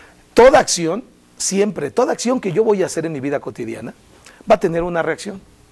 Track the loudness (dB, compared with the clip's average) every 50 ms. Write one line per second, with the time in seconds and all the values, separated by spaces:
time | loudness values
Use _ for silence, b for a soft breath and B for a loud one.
0 | B B B B B B 4 8 8 8 8 6 2 2 -2 -2 -2 -4 -4 -6
1 | -8 -14 _ _ _ _ _ -8 -6 -4 0 0 0 0 -2 -6 -6 -4 0 0
2 | 0 0 0 -4 -2 -2 -2 -2 -2 -2 0 0 2 2 2 2 0 -2 -4 -6
3 | -6 -6 -6 -6 -6 -4 -6 -6 -6 -8 -12 -10 -10 -10 -10 -10 -12 -16 -16 _
4 | _ _ B B B B B B B 0 0 2 2 -2 -2 -2 -4 -4 -4 -4
5 | -2 -4 -4 -6 -8 -14 -14 -16 -18 _ _ _ _ _